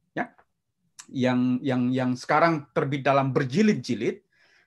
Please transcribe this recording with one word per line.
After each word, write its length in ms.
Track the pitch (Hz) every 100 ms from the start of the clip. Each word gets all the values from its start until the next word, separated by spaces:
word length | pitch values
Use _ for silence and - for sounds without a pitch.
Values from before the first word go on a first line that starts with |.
| _
ya, 240 | - - _ _ _ _ _ _ - -
yang, 520 | 135 123 123 127 127
yang, 280 | 143 127 123
yang 200 | 127 127 127
sekarang 520 | - 151 165 160 143 -
terbit 280 | 147 143 139
dalam 240 | 139 135
berjilid-jilid, 880 | 131 135 139 214 156 127 110 135 - _ _ _ _